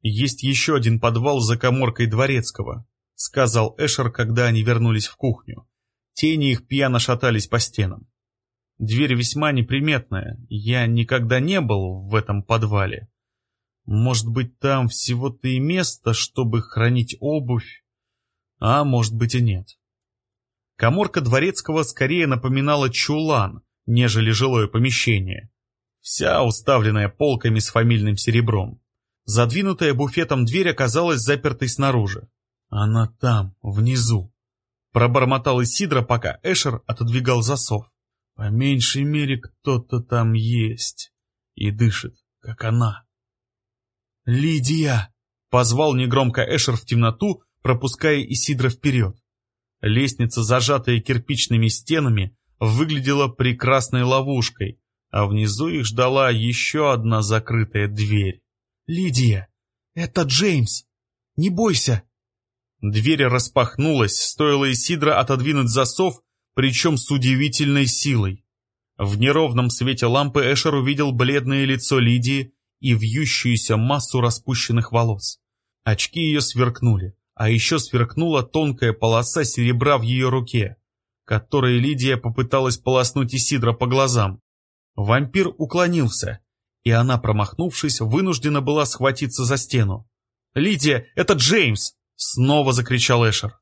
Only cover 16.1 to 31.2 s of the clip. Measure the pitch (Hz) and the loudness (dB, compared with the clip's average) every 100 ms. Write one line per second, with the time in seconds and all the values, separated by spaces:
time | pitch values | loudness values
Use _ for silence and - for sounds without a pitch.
16.1 | 113 - - 120 113 - - 117 123 120 | -2 -4 -2 0 -2 -2 0 2 2 -2
17.1 | - 143 151 123 123 - - _ _ _ | -4 -4 -2 -2 -4 -4 -20 _ _ _
18.1 | _ _ _ _ _ 110 139 147 123 110 | _ _ _ _ _ 0 2 2 0 0
19.1 | 113 117 123 120 95 98 - _ _ _ | -2 -2 0 0 -2 -6 -20 _ _ _
20.1 | _ _ _ _ _ _ - 113 175 202 | _ _ _ _ _ _ -2 0 0 0
21.1 | 175 127 131 170 - - 160 156 - 131 | -2 2 2 2 -2 -2 -2 -2 -2 -2
22.1 | 175 156 127 127 135 143 147 131 - - | 0 0 -2 0 0 0 0 0 -2 -2
23.1 | 151 156 135 95 - _ _ - 120 120 | -2 0 0 -2 -6 _ _ 0 2 2
24.1 | 107 110 107 131 120 107 113 127 120 - | 2 2 2 2 0 0 0 0 0 0
25.1 | 104 92 - - _ _ _ _ _ - | 0 -2 -10 -16 _ _ _ _ _ -8
26.1 | - 196 170 123 110 - 131 107 107 104 | -2 0 2 2 0 0 2 2 0 -2
27.1 | - 147 123 117 110 - 117 117 113 104 | -2 -2 0 0 0 0 2 2 2 2
28.1 | 101 - 117 117 110 104 - _ _ _ | 0 0 2 2 -2 -4 -12 _ _ _
29.1 | _ - 107 120 147 196 180 160 131 139 | _ -2 0 2 0 -2 0 0 0 -2
30.1 | 170 165 135 113 160 175 - 127 143 170 | -2 -2 0 0 0 0 0 0 0 0
31.1 | 143 | 0